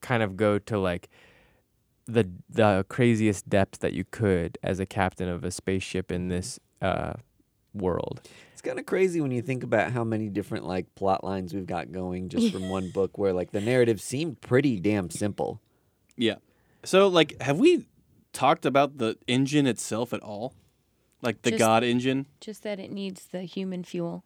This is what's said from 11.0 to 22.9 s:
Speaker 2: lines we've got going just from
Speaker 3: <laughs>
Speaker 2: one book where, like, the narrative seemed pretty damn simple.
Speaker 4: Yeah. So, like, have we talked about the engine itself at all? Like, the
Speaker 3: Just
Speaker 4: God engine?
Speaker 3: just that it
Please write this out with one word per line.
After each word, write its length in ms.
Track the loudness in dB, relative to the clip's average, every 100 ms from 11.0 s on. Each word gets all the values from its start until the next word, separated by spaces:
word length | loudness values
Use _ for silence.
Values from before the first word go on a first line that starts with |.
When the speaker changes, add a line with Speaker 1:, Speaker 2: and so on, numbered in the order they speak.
| 0 0
Speaker 2:
lines 300 | -2 -6 -6
we've 120 | -8 -6
got 240 | -6 -6
going 380 | -8 -6 -6 -4
just 240 | 0 0
from 160 | 0 -4
Speaker 3:
<laughs> 0 |
Speaker 2:
one 220 | -4 -4
book 260 | -2 -2 0
where, 140 | 0
like, 180 | 0 -2
the 80 | -4
narrative 380 | 0 4 4 2
seemed 380 | -2 -6 -6 -8
pretty 360 | 0 2 2 0
damn 300 | 0 0 -2
simple. 500 | -4 -6 -4 -6 -6 _ _ _ _ _ -2
Speaker 4:
Yeah. 200 | -2 -2 _ _ _ _
So, 240 | 2 6 6
like, 320 | 6 2 0
have 160 | -2 4
we 280 | 4 4 0 _ _ _ _
talked 320 | 0 2 2 2
about 320 | 2 2 0
the 180 | -4 -4 -2
engine 400 | 0 2 2 2
itself 460 | 0 -4 -4 -4
at 80 | -6
all? 320 | -8 -10 -10 _ _ _ _ _ _ _
Like, 180 | -6 -2
the 80 | 0
Speaker 3:
Just 60 | 4
Speaker 4:
God 240 | 6 6
engine? 440 | 4 0 0 -2 -4 _
Speaker 3:
just 220 | -16 -12
that 140 | -10 -10
it 140 | -10